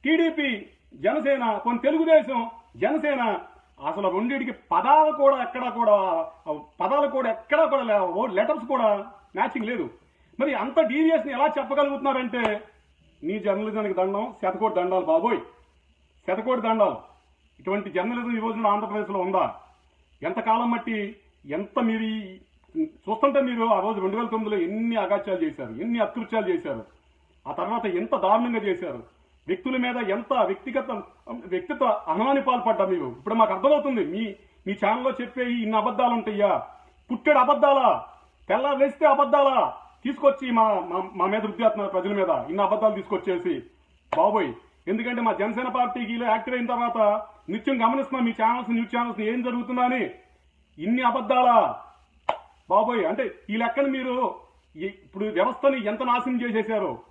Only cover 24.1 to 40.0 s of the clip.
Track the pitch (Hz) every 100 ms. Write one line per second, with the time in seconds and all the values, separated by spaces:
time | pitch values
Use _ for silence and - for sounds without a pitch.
24.1 | 214 233 220 214 208 170 214 233 226 220
25.1 | 202 202 185 156 147 120 110 220 226 202
26.1 | 233 220 226 185 170 - - - _ _
27.1 | _ _ _ 143 160 185 233 214 175 220
28.1 | - 190 220 240 226 202 175 170 123 113
29.1 | _ _ _ - 190 254 254 247 247 214
30.1 | 208 - 254 190 196 269 254 262 208 -
31.1 | _ - 240 196 180 180 294 240 208 -
32.1 | 190 254 277 262 240 226 214 190 180 131
33.1 | 117 208 233 220 - 277 294 285 240 151
34.1 | 190 226 190 _ _ 185 202 202 240 254
35.1 | - 247 254 247 240 214 220 208 220 240
36.1 | 233 214 202 202 - - - - _ _
37.1 | 240 302 285 240 285 294 269 240 - -
38.1 | - _ _ - 208 277 269 277 - 302
39.1 | 277 269 285 277 254 - - - _